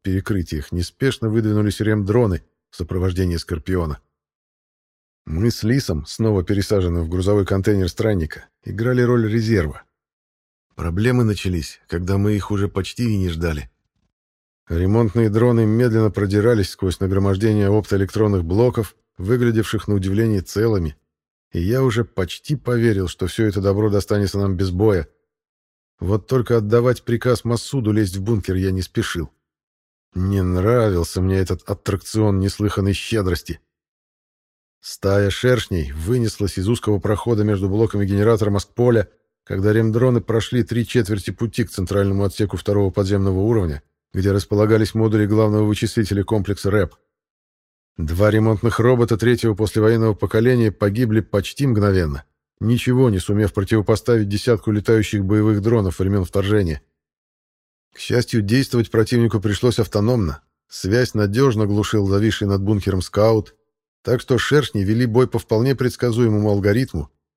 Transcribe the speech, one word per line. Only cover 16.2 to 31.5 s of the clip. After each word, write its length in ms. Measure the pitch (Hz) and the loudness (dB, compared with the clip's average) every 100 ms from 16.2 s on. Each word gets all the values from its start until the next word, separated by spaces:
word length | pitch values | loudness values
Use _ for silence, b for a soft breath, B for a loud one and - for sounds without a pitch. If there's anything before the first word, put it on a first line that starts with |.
| 101 101 107 117 95 | 0 2 2 2 0
сквозь 300 | - 95 - | -2 -4 -2
нагромождение 720 | 98 98 98 95 110 107 98 | -2 0 0 2 2 2 2
оптоэлектронных 760 | 107 98 98 98 104 107 98 82 | 0 0 -2 -2 0 0 0 0
блоков, 500 | 98 123 117 104 - _ - | 2 2 0 -6 -10 _ -10
выглядевших 720 | 92 123 120 110 104 107 - | -2 0 2 0 -2 -4 -2
на 80 | 101 | -2
удивление 460 | 95 101 113 101 | 0 0 0 0
целыми, 540 | 85 101 113 104 80 71 _ _ _ _ _ | -2 -2 0 0 -4 -8 _ _ _ _ _
и 80 | 87 | -4
я 240 | 90 127 | -2 0
уже 220 | 131 113 117 | 0 0 -4
почти 500 | - 90 - - 147 | -4 -6 -6 -6 -6
поверил, 520 | - 120 117 98 90 | -2 0 2 2 -2
что 180 | - 90 | -4 -6
всё 220 | - 110 | 0 0
это 140 | 98 | 0
добро 280 | 98 98 107 | 0 2 2
достанется 480 | 101 - 104 98 101 | 0 0 0 0 -2
нам 180 | 98 90 | -2 0
без 140 | 95 | -2
боя. 380 | 90 110 95 76 _ _ _ _ _ _ _ _ _ | 2 2 2 -2 _ _ _ _ _ _ _ _ _
Вот 280 | 90 104 - | -2 -2 0
только 300 | 131 113 117 | -2 0 0
отдавать 460 | 104 117 123 120 | 2 2 2 -2
приказ 400 | - 117 127 120 | -2 -2 0 -2
Масуду 480 | 117 117 - 139 107 | -2 -4 -4 -4 0
лезть 260 | 107 101 95 | 0 0 -2
в 40 | |
бункер 340 | 98 113 - 92 | -2 -2 -2 -2
я 160 | 95 | -2
не 120 | 92 | -2
спешил. 480 | 90 - 104 87 76 _ _ _ _ _ _ _ _ | -4 -4 -4 -6 -8 _ _ _ _ _ _ _ _
Не 300 | 92 92 98 | -6 -2 0
нравился 760 | 92 90 98 123 110 90 82 95 | 0 0 2 2 2 0 -2 -2
мне 180 | 92 95 | 0 0
этот 260 | 92 | 0